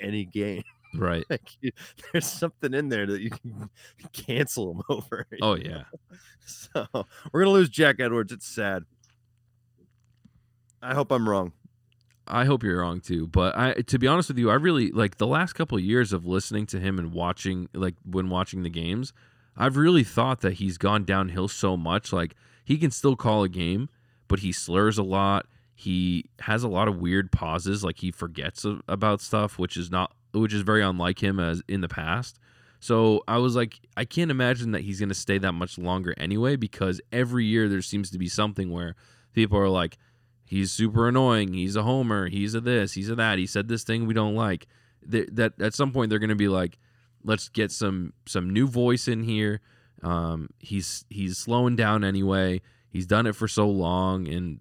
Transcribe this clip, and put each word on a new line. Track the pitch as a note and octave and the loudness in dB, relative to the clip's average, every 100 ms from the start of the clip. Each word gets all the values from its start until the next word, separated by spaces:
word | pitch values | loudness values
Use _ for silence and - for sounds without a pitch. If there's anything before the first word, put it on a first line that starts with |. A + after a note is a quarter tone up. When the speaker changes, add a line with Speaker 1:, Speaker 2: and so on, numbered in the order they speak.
Speaker 1:
any | G2+ G#2 F2+ | -6 -4 -4
game. | G#2 G2+ F#2 - | -4 -4 -6 -10
<laughs> | _ _ - | _ _ -4
Speaker 2:
Right. | F2+ E2+ D#2+ | -2 -2 -4
Speaker 1:
Like, | A#2 - - | -6 -8 -10
you, | C3 - - - - | -8 -8 -16 -20 -6
there's | F3 E3 | -4 -4
something | - E3 - C#3+ | -6 -6 -4 -4
in | C3+ D3 | -2 -2
there | A2+ G2+ | -2 -2
that | G2 | -2
you | A2 | -6
can | - B2 G#2 G#2+ - - | -8 -12 -14 -14 -16 -20
<laughs> | _ - | _ -18
cancel | - - A#2+ C#3 - F#2+ | -14 -6 -2 -2 -2 -6
him | E2+ - | -6 -6
over, | F3 - - - | -6 -6 -10 -10
you | G#2 | -4
Speaker 2:
Oh, | G#2+ F2+ | -2 0
Speaker 1:
know? | |
Speaker 2:
yeah. | - D2+ - - _ | -4 -12 -14 -20 _
Speaker 1:
<laughs> | F3+ - _ - | -20 -20 _ -20
So, | - - - G#2 A#2+ G2 - D#3 | -20 -10 -8 -6 -8 -8 -12 -6
we're | E3 | 2
gonna | G3 | 6
lose | G3 E3+ | 6 6
Jack | B2+ D3+ B2+ | 6 4 4
Edwards. | B2 A#2 G2+ | 0 0 -2
It's | A#2 - | -6 -12
sad. | - G2+ F#2+ E2+ _ _ _ _ _ _ _ _ _ _ _ _ _ _ _ _ _ _ _ | -4 -2 -2 -6 _ _ _ _ _ _ _ _ _ _ _ _ _ _ _ _ _ _ _
I | B2 | -4
hope | C3+ C#3 | -2 2
I'm | C3 A2 | 2 4
wrong. | G2 F2+ - - _ _ _ _ _ - | 2 0 -6 -20 _ _ _ _ _ -4
Speaker 2:
I | A#2 C3 | 0 2
hope | C3+ | 2
you're | A2 F2+ | 2 0
wrong | F2+ F2+ | -2 -4
too, | - E2+ E2 | -4 -4 0
but | F#2+ F#2 - | 2 2 2
I, | B2+ | 0
to | - - C3 | 0 -2 2
be | B2+ | 4
honest | E3 F3 | 2 2
with | B2+ | 0
you, | A#2 | 4
I | A#2+ | 4
really, | E3+ D#3 A2 | 4 2 2
like, | G2+ G#2 - | 2 0 0
the | G#2+ | 0
last | D3 F3+ | 0 0
couple | - E3 A2 | -2 -2 0
of | |
years | F#2 A#2 A2+ | 2 2 2
of | F#2+ F2 | 0 0
listening | F#2 - G#2+ G#2+ | -2 0 -4 -4
to | F#2+ | -2
him | F#2+ F#2+ | -2 -2
and | E2 | -2
watching, | E2+ F2 F2+ G2 F#2 F2 | -2 -2 -2 -2 -4 -6
like, | - F#2 F2 - | -4 -4 -4 -6
when | F#2 F#2 | -4 0
watching | F2+ F#2 F#2+ | -2 -2 -4
the | F2 | -6
games, | E2 E2 G#2 C3 - _ _ _ - | -4 -4 -4 -6 -12 _ _ _ 0
I've | B2+ C3+ | 0 4
really | D#3 F3 | 6 6
thought | A#2 - B2 C3 | 4 2 0 2
that | F#2+ | 0
he's | F2+ G2 F2 | 0 -4 0
gone | G2 G#2+ F#2+ | 2 2 2
downhill | F#2+ F#2+ F2 G2 | 0 0 -2 -4
so | - G2 F#2 | -2 0 0
much. | D#2+ F#2+ - | 0 -2 0
Like, | F#2 E2+ - _ _ - | -2 -2 -6 _ _ -2
he | D3 | 0
can | D#3 | 0
still | - C#3+ B2+ | 2 0 2
call | B2 G#2+ | 2 2
a | G2 | 2
game, | F2+ E2+ G2 C3+ - _ _ _ | 0 0 0 -2 -8 _ _ _
but | F#2+ | 0
he | G2 | 0
slurs | F2 - F2+ G#2+ G#2+ | -4 -2 2 4 2
a | |
lot. | F#2+ F#2+ G2 G2 - _ _ | 0 2 2 2 -2 _ _
He | _ - F2+ F2+ F2 - - | _ -4 0 0 0 -4 -12
has | - A2 | -2 -2
a | A#2+ | 0
lot | F#2 A2 | 0 0
of | F#2 | 0
weird | F2 F#2+ F#2+ | 0 0 2
pauses. | - E2 E2 F2+ G2+ | 0 0 -4 -2 -2
Like, | F#2+ D#2+ | -4 -4
he | F#2 | -6
forgets | - E2+ D#2 D2 - G#2 | -6 -10 -8 -8 -6 -6
a-, | - - | -6 -6
about | G2 G#2+ G2+ | 0 0 0
stuff, | - G#2+ G#2 - | 0 -2 -2 -2
which | F2+ - | -4 -4
is | F2 | -4
not, | F2+ F#2 - _ | -2 -4 -6 _
which | G#2 A2 | 0 0
is | G#2 | 0
very | F#2+ G#2+ | 2 4
unlike | G2 F#2 F2 G2 | 2 0 -2 0
him | G2+ G2 | -2 0
as | E2+ E2+ - | 0 -2 -4
in | G2 | -4
the | F#2 | -4
past. | - D#2+ F#2+ B2+ - _ _ _ _ | -6 -4 -4 -6 -14 _ _ _ _
So | - A2+ A2+ G#2+ - | 0 4 6 4 2
I | A#2 | 2
was | B2+ A#2+ | 2 2
like, | A#2 - _ - | -2 -6 _ -8
I | B2 | -4
can't | - E3+ | -2 0
imagine | C3 B2 B2 A#2+ | 2 2 2 0
that | G2+ | -2
he's | G2 F#2+ | -4 -4
gonna | G2+ F#2+ | -2 -4
stay | - G2 | 0 0
that | F#2+ | 2
much | E2+ F2+ - | -2 -6 -4
longer | F2 F#2 F2+ - | -2 -2 -2 -4
anyway, | E2 G#2 B2 C#3+ | -2 0 2 0
because | A2 - F#2+ F2+ - | -2 -2 -2 -2 -4
every | A#2+ B2 B2 A2 | -2 0 2 2
year | A2+ G#2+ | 4 2
there | G2 | 0
seems | - G2+ F#2+ | -2 -4 -4
to | F#2 | -4
be | F2+ | -4
something | - G#2 G2 F#2 | 0 -2 0 -4
where | F2 E2+ - _ _ _ | -4 -6 -10 _ _ _
people | - A2 G2+ | 0 2 4
are | G2 | 4
like, | F#2 E2+ - _ _ _ _ _ | 2 0 -4 _ _ _ _ _
"He's | F#2+ F#2+ | -2 -2
super | - A2 A2 A#2 | 0 0 4 4
annoying. | B2+ C3 A2+ G2 | 4 4 4 2
He's | F#2 F#2 G2+ | -2 -2 0
a | |
homer. | G#2+ C3 A#2+ G#2 F2+ | 0 0 0 0 -2
He's | G2 G2+ | -2 -2
a | A2+ | -2
this. | A#2+ B2 G2 | 0 0 0
He's | - G#2 | -2 -4
a | A#2 | 0
that. | A2+ F#2+ | 0 2
He | F#2 | 0
said | G2+ G#2 | -2 -2
this | A#2 | -4
thing | - A2+ A2+ | -2 -2 0
we | |
don't | A2 G#2+ G#2+ | 2 2 2
like." | A2+ F2 - _ _ _ - | 0 -2 -6 _ _ _ -4
Th-, | A2+ - | -2 -2
that | G#2+ A2+ - | 0 0 0
at | G#2 | -4
some | - C#3 | 0 -2
point | B2+ A2+ | 0 0
they're | G#2+ | 0
gonna | G#2+ G#2+ | 0 2
be | G2+ | 2
like, | F#2+ F2 - _ _ _ _ | 2 0 -4 _ _ _ _
"Let's | G#2 A2 - | -2 -2 -2
get | - G#2 | -2 -2
some, | - G#2 F#2+ F2+ - - | 0 -2 -2 -6 -10 -6
some | F#2+ F2+ | -4 0
new | G2+ C3+ | 2 2
voice | A#2+ B2 B2 - | 2 2 2 0
in | A2+ | -2
here. | A2+ G#2+ G#2+ G#2 - _ _ - | -2 0 0 -2 -8 _ _ -10
Um, | E2+ E2+ E2 D#2+ D2 - | -4 -2 -2 -4 -8 -14
he's, | - G2 F2 - - | -8 -6 -6 -10 -12
he's | G2+ F#2+ F2+ | -6 -6 -6
slowing | - A#2+ B2 A#2 | -2 2 2 2
down | A2 G#2+ | 2 2
anyway. | G2+ G2 G2 F#2+ F#2+ F#2 - _ _ | 2 2 2 2 2 0 -6 _ _
He's | F2+ F2+ | -8 0
done | G#2 A#2 | 2 2
it | G2+ | 0
for | A2 | -2
so | - G#2 | 2 2
long, | G2+ E2+ F2+ F#2 F#2+ E2+ | 2 0 0 0 -2 -4
and | E2+ F2 D2 | -4 -6 -8